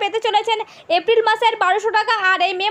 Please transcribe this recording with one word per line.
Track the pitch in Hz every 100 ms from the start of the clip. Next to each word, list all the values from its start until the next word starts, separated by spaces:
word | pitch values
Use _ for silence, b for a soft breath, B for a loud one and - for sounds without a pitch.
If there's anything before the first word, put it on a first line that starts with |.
পেতে | 403 440 440
চলেছেন | 403 440 440 - B B 339
এপ্রিল | 349 453 440
মাসের | 440 466 440
বারোশো | 370 392 427 427
টাকা | 427 453 370
আর | 370 359
এই | 370
মে | 403